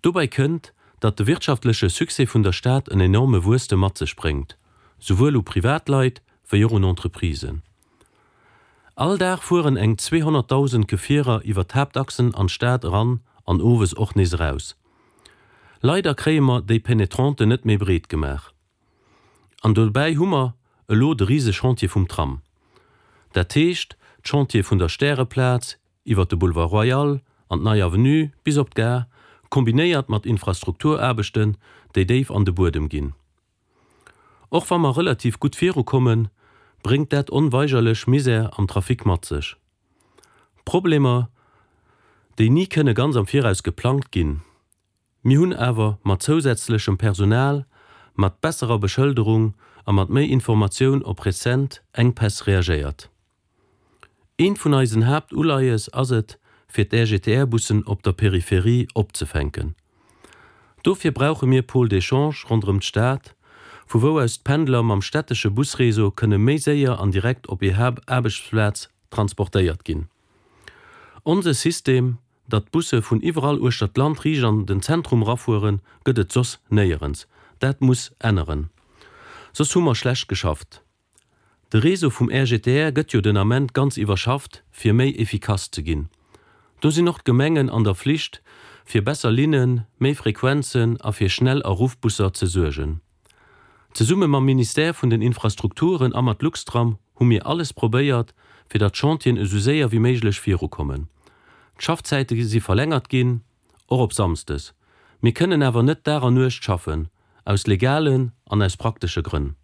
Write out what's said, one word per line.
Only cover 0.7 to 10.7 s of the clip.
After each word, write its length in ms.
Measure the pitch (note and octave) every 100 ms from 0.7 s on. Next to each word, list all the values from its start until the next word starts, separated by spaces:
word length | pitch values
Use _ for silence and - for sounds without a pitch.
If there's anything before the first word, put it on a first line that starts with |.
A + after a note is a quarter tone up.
| _ _ _
dat 200 | A2 -
der 80 | G#2
wirtschaftliche 600 | F3 - C3 B2 A2 F#2+
Succès 400 | - - - C3
von 160 | A#2
der 100 | G2+
Stadt 380 | F2+ - C3 -
eine 140 | G2 F#2
enorme 380 | G2+ C3+ G#2
Wurste 340 | F2+ B2 - F#2+
mit 200 | G2 -
sich 180 | D2 -
bringt, 420 | E2 C#2+ C#2 - _ _ _ _
sowohl 360 | - F#2+ C#3+ C3+
u 60 |
Privatleit 800 | F#2+ - A2+ D3+ - C#3 C3 - _ _ -
wie 160 | G2+ A2
auch 60 |
u 60 | A2
Entreprisen. 840 | F#2+ F2 F2 - F2 C#2+ D2 D2+ - _ _ _ _ _ _ _ _ _ _ _ _ -
All 220 | D3+ G3
Tag 260 | F#3 F#3
fuhren 340 | - F3 D3+ B2+
eng 200 | G#2+ G#2+
zweihunderttausend 920 | - E3 D#3 D3+ - C3+ C#3